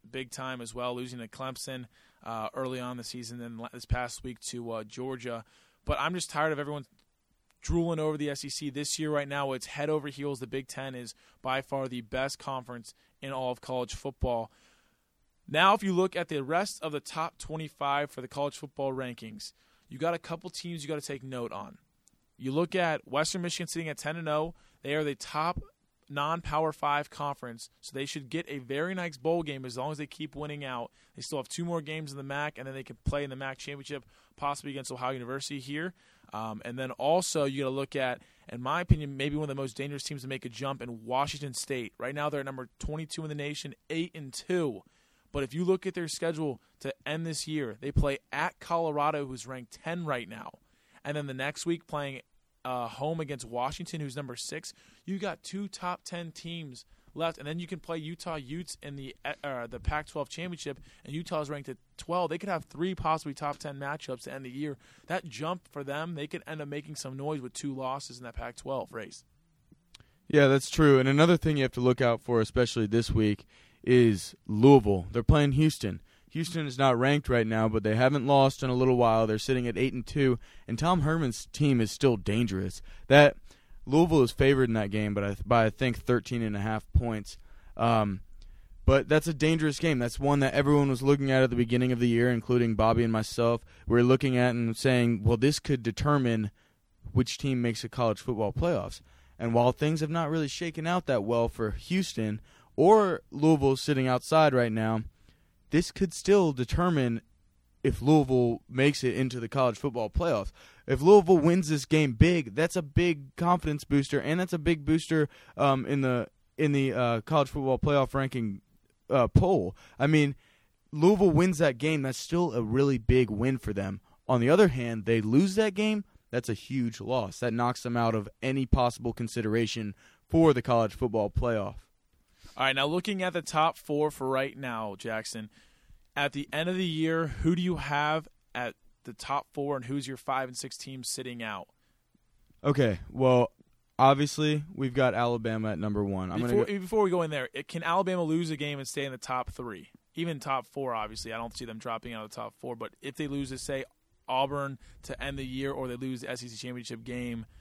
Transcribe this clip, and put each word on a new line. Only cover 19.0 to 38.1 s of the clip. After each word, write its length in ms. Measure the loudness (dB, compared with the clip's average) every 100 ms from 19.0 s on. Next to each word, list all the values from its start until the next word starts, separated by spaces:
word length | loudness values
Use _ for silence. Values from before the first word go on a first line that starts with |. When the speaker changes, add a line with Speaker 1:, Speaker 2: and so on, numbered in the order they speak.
| -8 -10 -14 -14 -16 -20 _ _ _
Speaker 1:
you 100 | -6
got 160 | -4
a 40 | -4
couple 300 | -6 -12 -10
teams 340 | -12 -10 -10
you 60 | -8
gotta 140 | -8
take 200 | -8 -10
note 300 | -10 -10 -8
on. 240 | -10 -12 -16 _ _ _ _ _ -12
You 120 | -4
look 240 | -2 -2
at 320 | 0 0 -2 -4
Western 360 | -2 -2 -2
Michigan 260 | -4 -6 -6
sitting 200 | -6 -8
at 100 | -8
ten 180 | -8 -6
and 120 | -2
oh. 260 | -2 -2 -8 _ _
They 120 | -4
are 100 | -2
the 100 | -2
top 460 | -6 -6 -4 -2 -4 -8 _ _ _ -10
non-Power 640 | -4 -2 -2 -2 -2 -2
Five 380 | -2 0 0 -2
conference, 600 | -6 -6 -6 -10 -14 -18 _
so 120 | -12
they 120 | -8 -8
should 240 | -8 -8
get 160 | -8 -6
a 100 | -10
very 360 | -6 -4 -4
nice 240 | -4 -6 -4
bowl 240 | -2 -2
game 240 | -2 -8 -8
as 100 | -6
long 160 | -6
as 60 | -6
they 80 | -10
keep 280 | -10 -12
winning 300 | -10 -10 -10
out. 260 | -8 -8 -10 _ _
They 80 | -16
still 160 | -8 -8
have 100 | -8
two 160 | -8
more 160 | -4 -6
games 280 | -6 -8 -10
in 60 | -10
the 60 |
mac, 340 | -8 -6 -6 -8
and 100 | -12
then 80 |
they 80 | -12
can 140 | -12 -10
play 200 | -4 -4
in 60 | -4
the 60 | -8
mac 220 | -10 -10
championship, 460 | -12 -14 -10 -12 -12 _ _ _
possibly 360 | -6 -6 -8
against 200 | -10 -10
Ohio 200 | -6 -6
University 480 | -6 -6 -8 -8 -10
here. 320 | -8 -8 -8 -10 _ _ _
Um, 300 | -10 -8 -8
and 140 | -10 -8
then 120 | -8
also 520 | -2 2 2 2 0
you 200 | -2 -2
gotta 60 | -4
look 260 | -4 -4 -4
at, 260 | -4